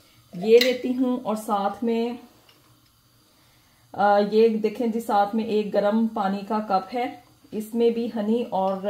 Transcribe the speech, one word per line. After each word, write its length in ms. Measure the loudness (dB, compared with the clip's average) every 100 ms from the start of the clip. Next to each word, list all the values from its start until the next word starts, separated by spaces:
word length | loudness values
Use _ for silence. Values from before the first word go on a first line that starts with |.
| _ _ _
ये 240 | -4 6 6
लेती 340 | 6 0 -2
हूँ, 300 | -2 0 -2
और 140 | -4 -6
साथ 480 | -2 -2 -2 -2
में, 340 | -2 -2 -2 -6 -16 _ _ _ _ _ _ _ _ _ _ _ _ _ _ _ _
अ, 240 | 0 2 4 4
ये 160 | 4 4
देखें 420 | 4 -2 -2 -4
जी 80 | -2
साथ 340 | 0 0 2
में 100 | 0 -2
एक 240 | -2 0
गर्म 360 | 0 2 2 0
पानी 340 | -2 -2 -4
का 160 | -4 -4
कप 280 | -2 -2 -2
है, 140 | -6 -6 -8 -20 _ -12
इसमें 380 | -10 -6 0 0
भी 120 | 0 -4
हनी 340 | -4 0 0 -2
और 340 | -2 -2 -2